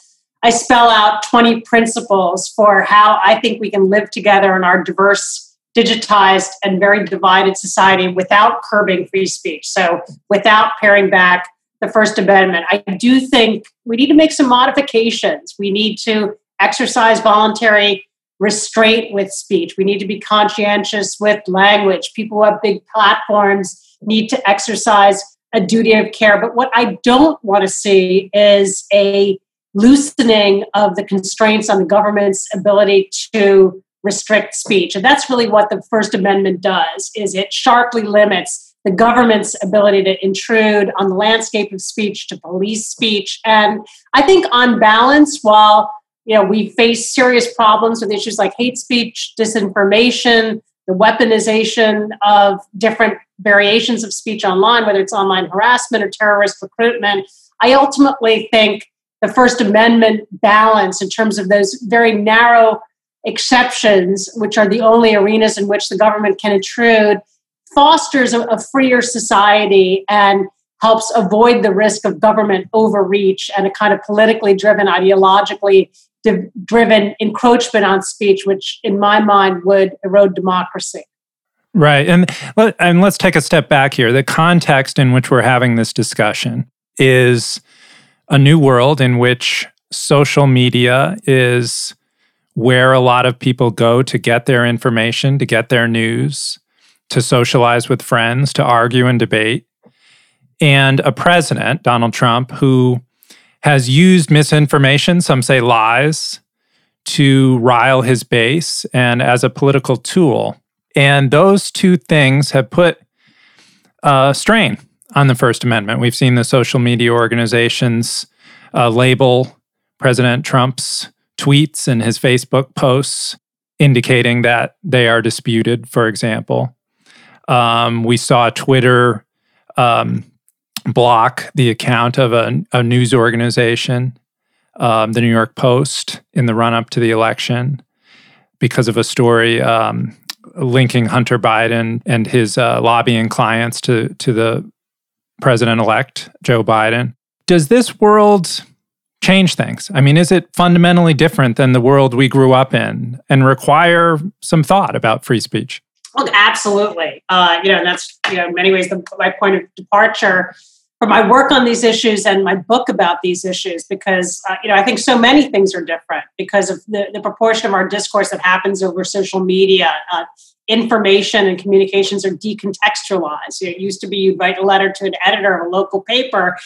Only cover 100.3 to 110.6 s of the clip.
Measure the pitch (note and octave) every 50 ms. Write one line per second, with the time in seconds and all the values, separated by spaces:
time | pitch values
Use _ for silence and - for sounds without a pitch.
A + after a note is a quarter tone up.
100.3 | _ _ _ _ _ - E3 D3 C#3 C#3 C3+ C3+ C3+ C#3 - C#3+ A#2+ - - F3
101.3 | F3 F3 D#3 - - G#2 G#2+ G#2+ C#3 F3 - B2 A#2+ A#2 A#2 A2+ - - C#3 A#2+
102.3 | A2+ B2 C3 - - - C#3+ C3+ C3 B2+ B2+ B2+ B2 B2 - _ _ _ _ _
103.3 | - _ _ _ _ _ - D3 D3 C3+ B2 B2+ C3 D3+ F3+ F#3 F#3 F3+ D3+ -
104.3 | D#3 D3+ D3 - D#3 D3+ D3+ C#3 - D3 C#3 C3 C#3+ C#3 - F#3 F3 F3 E3 -
105.3 | D3 B2+ A#2+ - C#3 B2+ A#2+ B2 A#2+ A2+ A2 A2+ A#2 B2 C#3 D3+ D#3 - - -
106.3 | - - _ _ _ _ _ _ _ _ _ _ _ _ _ - - - C#3+ C3+
107.3 | C3+ C3+ C3+ C3 C3 A#2+ A#2 B2+ B2 A#2 A#2+ C3 C3+ C3 A2+ B2+ B2+ A2+ - -
108.3 | A#2+ A#2+ A2+ A#2+ C#3+ E3+ D#3 - - - - - - C3 B2 A#2+ A#2+ A#2+ C3+ B2+
109.3 | B2 B2 - B2 - - C#3+ C#3 C3+ C#3 - - B2+ - - - - F#3 E3+ C#3+
110.3 | A2 A2 A2 G#2+ - -